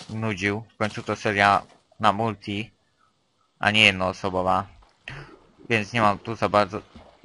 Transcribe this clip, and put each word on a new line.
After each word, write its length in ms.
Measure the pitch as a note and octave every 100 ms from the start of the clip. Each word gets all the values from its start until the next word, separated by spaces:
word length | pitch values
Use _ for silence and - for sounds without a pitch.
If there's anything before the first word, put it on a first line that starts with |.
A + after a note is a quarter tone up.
| -
nudził? 560 | A2 A2 F#2+ G2+ G2+ A#2
W 40 | -
końcu 260 | G#2+ A#2+
to 120 | A2 G#2
seria 460 | A2+ G2+ G2+ G2 - - _ -
na 140 | G#2
multi, 580 | G2+ A2+ G2+ - G2+ A2 _ _ _ _ _ _ _ _ _
a 120 | G#2
nie 140 | G#2+ G#2+
jednoosobowa. 840 | F#2+ F#2 F#2 G2+ F#2 F#2 F#2 G2+ - _ _ - - - - _ _ -
Więc 240 | A#2 G2
nie 80 | A#2
mam 180 | G#2+ F#2+
tu 160 | - A2
za 140 | G2+
bardzo... 320 | G2+ G2 G2 - - - _